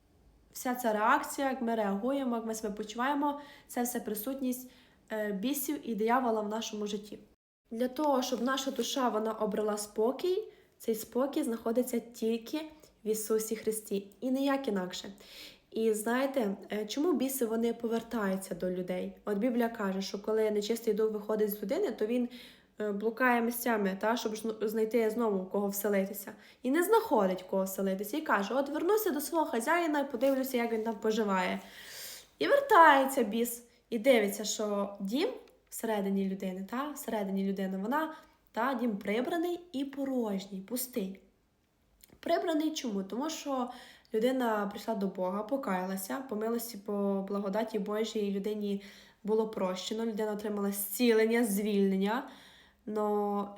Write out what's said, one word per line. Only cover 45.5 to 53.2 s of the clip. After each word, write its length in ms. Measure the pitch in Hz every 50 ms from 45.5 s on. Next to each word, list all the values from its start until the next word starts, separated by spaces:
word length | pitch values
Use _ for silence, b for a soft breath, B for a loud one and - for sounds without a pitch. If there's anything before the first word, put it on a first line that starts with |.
| 277 269 - 202 190 180 185 190 196 196 - - 254 277 262 -
по 60 | 214
милості, 420 | 208 220 226 233 233 233 - - 202
по 480 | - - 208 202 202 196 196 196 190 190
благодаті 520 | 202 202 208 196 190 214 - - - 208
Божій 520 | 190 202 208 214 226 220 - 220 202 202
людині 520 | 196 202 190 208 208 208 208 202 202 196 B B B B B B B B -
було 240 | 202 214 220 220 214
прощено, 580 | - - 190 180 185 185 - - 220 220 226
людина 260 | 233 214 208 220 214
отримала 400 | 208 202 208 214 208 202 202 202
зцілення, 720 | 202 202 - - - - 247 240 220 220 220 226 233 233 247
звільнення, 840 | 214 196 196 208 214 208 196 196 196 190 190 196 202 220 262 294 B B B B B B B B B B B _
но 720 | 214 214 214 214 208 208 208